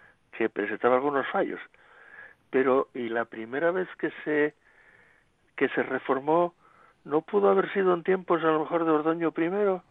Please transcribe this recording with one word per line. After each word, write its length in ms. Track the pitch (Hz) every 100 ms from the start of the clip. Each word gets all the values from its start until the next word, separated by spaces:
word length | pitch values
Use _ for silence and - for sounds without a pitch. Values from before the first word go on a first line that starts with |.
| - _ _
que 180 | - 110
presentaba 460 | - 104 104 120 127
algunos 320 | 143 139 123
fallos, 320 | 196 - - - _ _ - - - - _ _
pero 380 | 131 131 127 -
y 160 | 135 117
la 160 | 113 113
primera 460 | 113 113 131 170
vez 160 | 185 180 -
que 140 | 160 -
se, 300 | - 151 151 - _ _ _ _ _ _ _ _ _ -
que 140 | 135
se 140 | -
reformó 680 | 120 131 - 131 143 165 175 - _ _ - _
no 180 | - 147
pudo 280 | - 208 196
haber 220 | 190 180
sido 200 | 202 185
en 100 | 175
tiempos 400 | 165 190 180 170
a 40 | 160
lo 120 | 156
mejor 260 | 147 170 165
de 60 |
Ordoño 400 | 151 156 170 165
primero. 520 | 160 165 196 208 185 -